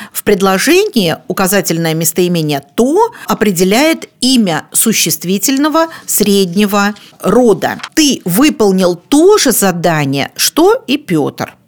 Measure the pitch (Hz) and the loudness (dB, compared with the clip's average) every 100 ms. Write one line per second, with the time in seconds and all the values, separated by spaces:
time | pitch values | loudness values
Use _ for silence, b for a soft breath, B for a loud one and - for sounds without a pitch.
0 | 208 - - 196 196 190 - 359 415 226 | -16 -8 -2 0 2 0 2 2 0 0
1 | 175 - - 190 185 202 160 165 165 160 | -2 -4 -6 -4 -2 -2 -2 -2 -2 -2
2 | 165 - 180 175 151 143 - - 247 359 | -2 -2 0 0 -2 -4 -4 -2 0 2
3 | 440 B B 190 208 170 185 220 311 320 | 0 B B -2 0 0 2 2 0 -2
4 | - - 254 262 196 151 - - 226 175 | -8 -6 0 2 0 -2 -4 -4 -2 0
5 | 170 147 170 196 - 269 302 311 330 B | -2 -4 -4 -4 -2 -2 0 0 -2 B
6 | B - 208 196 185 196 208 208 202 208 | B -2 2 2 0 0 0 0 -2 -4
7 | B - 180 220 240 165 123 - - - | B -6 0 2 4 2 -2 -6 -6 0
8 | 294 208 180 185 302 - 208 190 180 175 | 0 0 -2 2 2 2 0 2 0 -2
9 | - 294 359 415 269 202 196 175 170 156 | 0 2 4 4 2 0 0 0 0 0
10 | 143 139 - - - - 359 523 - 294 | 0 -2 -4 -4 -4 2 2 2 -2 -6
11 | - 156 135 - - - | -2 -2 -2 -6 -10 -12